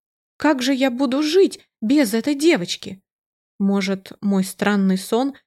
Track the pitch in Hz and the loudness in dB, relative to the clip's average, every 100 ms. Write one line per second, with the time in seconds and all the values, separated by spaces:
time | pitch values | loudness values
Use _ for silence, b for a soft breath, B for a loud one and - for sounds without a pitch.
0 | _ _ _ - 294 285 247 277 269 240 | _ _ _ -4 0 0 0 0 0 0
1 | 277 262 302 349 370 - _ _ 214 294 | -2 0 2 2 2 0 _ _ 0 2
2 | 240 226 226 285 311 269 160 - 196 190 | 2 0 -2 0 2 2 -2 -8 -12 -16
3 | _ _ _ _ _ - 196 196 190 190 | _ _ _ _ _ -4 0 0 -2 -6
4 | - - 202 196 190 - 202 208 190 185 | -8 -8 -2 0 -2 -4 -2 2 2 0
5 | - 226 269 269 | -2 -2 -2 -6